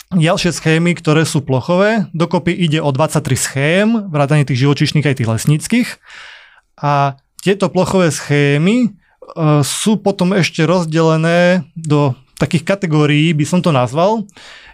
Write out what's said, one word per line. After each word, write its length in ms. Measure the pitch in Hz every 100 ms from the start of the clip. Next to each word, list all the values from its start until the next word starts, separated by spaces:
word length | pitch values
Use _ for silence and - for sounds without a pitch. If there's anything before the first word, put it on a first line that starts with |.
| - 180
ďalšie 400 | 156 185 175 -
schémy, 400 | 160 160 170 170
ktoré 320 | - 151 160
sú 160 | 151
plochové, 640 | - 131 143 180 208 226 165 160
dokopy 400 | 170 175 170 170
ide 240 | 175 151
o 160 | 151 135
dvadsaťtri 400 | 156 156 - 131
schém, 520 | - 131 147 180 214 233 196
vrátane 400 | 147 139 151 139
tých 160 | 127
živočíšnych 400 | 143 143 151 156
aj 160 | 143 135
tých 80 | 113
lesníckych. 600 | 113 - 151 - 233 233 - - - - - - _ _ _
A 400 | 147 143 139 131 _ -
tieto 240 | 175 202 185
plochové 400 | 185 180 190 170
schémy, 800 | 135 - 143 143 143 170 240 233
e, 20 | - _ _ - - 156 147 135
sú 320 | - 208 220
potom 320 | 202 196 180
ešte 320 | 196 156 -
rozdelené 1040 | 156 185 160 160 160 160 165 175 175 185 - 165
do 400 | 160 147 143 131 _ -
takých 320 | 151 170 -
kategórií, 640 | 196 180 151 147 147 160 151
by 80 |
som 160 | 143 180
to 160 | 170 139
nazval. 480 | 123 139 185 226 214 - - - -